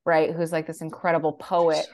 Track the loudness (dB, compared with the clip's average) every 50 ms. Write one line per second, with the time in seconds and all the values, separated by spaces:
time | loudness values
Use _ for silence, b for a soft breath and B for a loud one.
0 | -2 2 2 4 4 2 0 -2 -4 -2 -2 -4 -4 -6 -10 -12 -12 -14 -10 -4
1 | 0 0 0 2 0 0 -4 -4 -6 -2 0 2 2 2 2 0 -4 -6